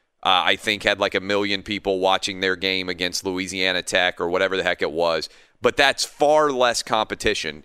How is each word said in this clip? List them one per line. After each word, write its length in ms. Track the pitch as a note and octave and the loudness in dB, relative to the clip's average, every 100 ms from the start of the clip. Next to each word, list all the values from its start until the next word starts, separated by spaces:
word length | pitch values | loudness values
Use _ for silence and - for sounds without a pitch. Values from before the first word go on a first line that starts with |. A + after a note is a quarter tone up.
| _ _ | _ _
uh, 180 | - F#2 E2 | 0 2 2
I 100 | G2 | 0
think, 260 | - G#2 | 0 0
had, 160 | G#2+ G2+ | 0 2
like, 160 | G2+ | 0
a 60 | G2 | -2
million 420 | F#2+ G2+ G2+ G2+ | 0 0 0 -2
people 380 | F#2+ G#2 G2 F#2+ | -4 -6 -2 0
watching 400 | F#2+ F#2+ - F#2+ | 2 2 -2 -2
their 160 | F#2+ F#2 | -2 0
game 320 | F#2+ F#2 F#2 | -2 -2 -4
against 360 | F2 F2+ F2+ | -4 -4 -4
Louisiana 580 | F#2+ F#2 F#2+ F#2 F#2 F2+ | -4 -4 -4 -2 -2 -2
Tech 380 | F2 F#2+ F2+ - | 0 0 0 0
or 80 | F2 | -2
whatever 280 | F2+ F#2+ F#2+ | 0 0 0
the 80 | |
heck 180 | F2 F2 | -2 -2
it 80 | F2 | -2
was. 380 | D#2 E2+ E2 - - _ _ | 0 0 0 -4 -12 _ _
But 140 | B2 - | -2 2
that's 280 | C#3 B2+ | 2 2
far 460 | - - D3 D3+ D3+ | -4 0 4 4 4
less 320 | B2+ B2 A2+ | 2 2 0
competition 800 | - A2+ A2 G2+ A2+ G#2 D#2+ D2+ | -2 -2 -2 -2 -2 -2 -4 -8